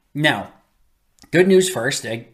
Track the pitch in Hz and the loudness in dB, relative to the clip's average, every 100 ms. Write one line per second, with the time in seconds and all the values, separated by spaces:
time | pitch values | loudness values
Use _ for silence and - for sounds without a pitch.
0 | _ 143 151 110 95 - _ _ _ _ | _ -4 -2 -2 -6 -18 _ _ _ _
1 | _ _ _ 160 185 185 185 - 120 147 | _ _ _ 2 4 4 2 -2 -6 -6
2 | 113 117 - | -8 -10 -12